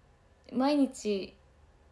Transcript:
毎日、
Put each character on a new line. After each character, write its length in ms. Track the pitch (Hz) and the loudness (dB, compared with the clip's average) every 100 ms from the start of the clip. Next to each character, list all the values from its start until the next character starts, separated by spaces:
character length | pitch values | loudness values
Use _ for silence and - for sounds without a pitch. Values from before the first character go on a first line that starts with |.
| _ _ _ _ - | _ _ _ _ -8
毎 240 | 240 269 294 | 0 2 2
日、 580 | 269 - 214 202 - - - _ - - - | 2 -2 -4 -4 -4 -14 -20 _ -20 -20 -20